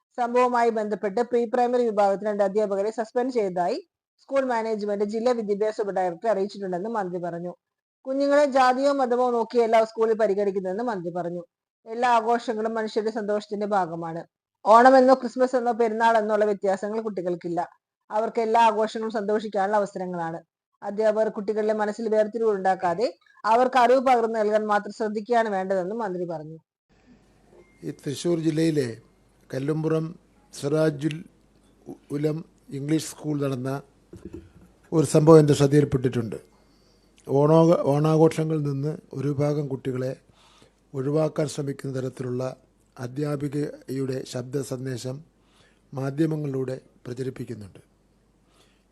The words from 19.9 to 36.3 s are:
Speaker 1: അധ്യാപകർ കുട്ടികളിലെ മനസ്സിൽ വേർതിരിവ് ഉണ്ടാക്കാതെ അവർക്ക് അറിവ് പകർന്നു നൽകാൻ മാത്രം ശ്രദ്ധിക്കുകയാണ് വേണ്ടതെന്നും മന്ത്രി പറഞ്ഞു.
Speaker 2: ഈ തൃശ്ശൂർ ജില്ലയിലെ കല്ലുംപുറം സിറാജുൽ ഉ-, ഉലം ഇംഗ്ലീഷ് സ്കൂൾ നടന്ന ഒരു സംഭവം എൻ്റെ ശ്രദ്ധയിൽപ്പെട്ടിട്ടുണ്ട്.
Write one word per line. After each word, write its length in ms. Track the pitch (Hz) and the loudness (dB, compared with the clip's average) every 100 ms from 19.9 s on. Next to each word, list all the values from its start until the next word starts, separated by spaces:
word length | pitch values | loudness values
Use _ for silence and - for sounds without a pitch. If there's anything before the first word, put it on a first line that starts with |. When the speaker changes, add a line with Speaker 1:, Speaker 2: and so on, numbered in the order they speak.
| 190 180 175 165 165 165 _ _ _ | -4 -8 -6 -6 -8 -14 _ _ _
Speaker 1:
അധ്യാപകർ 460 | 208 202 220 214 220 | -10 -2 0 2 0
കുട്ടികളിലെ 440 | 226 202 214 214 | -4 -6 -2 -2
മനസ്സിൽ 360 | 214 208 208 226 | -2 -4 -4 -2
വേർതിരിവ് 420 | 214 214 226 226 | 0 0 0 -2
ഉണ്ടാക്കാതെ 560 | 202 190 185 185 170 254 - _ _ 208 | 0 0 0 -2 -2 -4 -6 _ _ 0
അവർക്ക് 320 | 233 254 254 | 2 4 4
അറിവ് 220 | 240 262 | 6 4
പകർന്നു 400 | 262 240 226 226 | 4 2 2 0
നൽകാൻ 280 | 208 214 214 | 0 0 0
മാത്രം 240 | 208 208 | -2 -2
ശ്രദ്ധിക്കുകയാണ് 580 | - 214 214 208 233 220 | -6 -6 -6 0 0 0
വേണ്ടതെന്നും 480 | 190 190 196 180 233 | -2 -2 -2 -4 -6
മന്ത്രി 280 | 208 180 175 | -6 -6 -6
പറഞ്ഞു. 320 | 160 156 160 _ _ _ _ _ _ _ _ _ - _ _ | -8 -12 -18 _ _ _ _ _ _ _ _ _ -20 _ _
Speaker 2:
ഈ 80 | 156 | -14
തൃശ്ശൂർ 480 | 143 151 131 175 165 | -12 -10 -6 -2 -2
ജില്ലയിലെ 580 | 160 156 165 147 123 113 _ _ _ _ - | 0 0 0 0 -2 -6 _ _ _ _ -10
കല്ലുംപുറം 680 | 131 143 156 156 160 160 180 _ _ _ | -6 -4 -2 -2 -2 -4 -10 _ _ _
സിറാജുൽ 720 | - 139 156 156 143 151 156 - _ _ _ _ _ - | -8 -2 2 2 0 -4 -6 -14 _ _ _ _ _ -20
ഉ-, 120 | - - | -18 -10
ഉലം 340 | 143 151 156 - _ - | -4 -2 -2 -8 _ -14
ഇംഗ്ലീഷ് 420 | 139 143 156 - | -8 -2 -2 -2
സ്കൂൾ 300 | - 151 147 | -10 -6 -2
നടന്ന 400 | 139 127 131 139 - _ _ - - - - - - _ - | -2 -4 -4 -6 -10 _ _ -20 -18 -18 -20 -20 -20 _ -2
ഒരു 140 | 160 143 | 2 4
സംഭവം 340 | 160 151 160 | 6 10 10
എൻ്റെ 140 | 147 | 10
ശ്രദ്ധയിൽപ്പെട്ടിട്ടുണ്ട്. 840 | 135 143 147 - 131 127 117 113 | 4 4 4 4 2 0 -2 -4